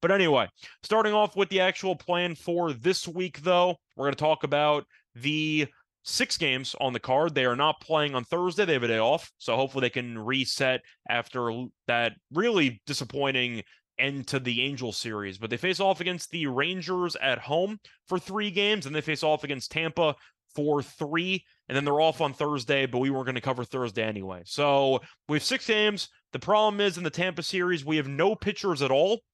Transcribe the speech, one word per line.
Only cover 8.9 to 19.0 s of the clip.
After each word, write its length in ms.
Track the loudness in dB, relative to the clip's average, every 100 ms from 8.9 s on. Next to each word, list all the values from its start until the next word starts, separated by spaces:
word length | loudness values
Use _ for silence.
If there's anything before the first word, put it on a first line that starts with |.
| 2
off. 320 | 4 2 -2 _
So 200 | -2 0
hopefully 260 | 0 0
they 80 | -2
can 280 | -2 -8 -8
reset 600 | -4 -2 -2 0 0 0 -4 _ -4
after 400 | -4 -2 -4 -4
l-, 180 | -4 -8 _ -2
that 280 | 0 0 -4 _
really 480 | 0 2 4 2 0 -8
disappointing 760 | -8 -6 -2 0 0 -2 -4 -10 _ _ _
end 280 | -4 -2 -4
to 100 | -4
the 240 | -2 -2
Angels 340 | -2 -2 -6 -6
series. 400 | -6 -6 -6 -6
But 140 | -6
they 80 | -4
face 220 | -2 0
off 200 | 0 0
against 300 | -2 -6 -8
the 160 | -6 -4
Rangers 680 | -2 -2 -4 -4 -4 -4 -2
at 240 | -2 -2
home 380 | -2 -2 -2 -6 -16 _ _
for 120 | -6
three 320 | -4 -4 -4
games, 360 | -2 0 0 -2
and 80 |
they 80 | -6